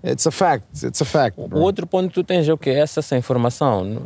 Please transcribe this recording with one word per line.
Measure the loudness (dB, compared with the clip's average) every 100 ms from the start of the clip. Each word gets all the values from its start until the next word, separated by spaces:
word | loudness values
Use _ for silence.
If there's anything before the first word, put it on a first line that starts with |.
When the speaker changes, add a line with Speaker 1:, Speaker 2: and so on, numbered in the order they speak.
Speaker 1:
It's | -4 0 0
a |
fact, | 2 2 2 -4 -8 -6
it's | -2
a |
fact, | 0 2 2 -2
Speaker 2:
O | -4
Speaker 1:
bro. | 0
Speaker 2:
outro | 2 0 -2
ponto | -2 0
que |
tu | -2
tens | 0 2 2
é |
o | 0
quê? | 2
Essa, | 2 2 -2
essa | -2 -2
informação. | 0 0 0 2 2 2
No, | -2 -6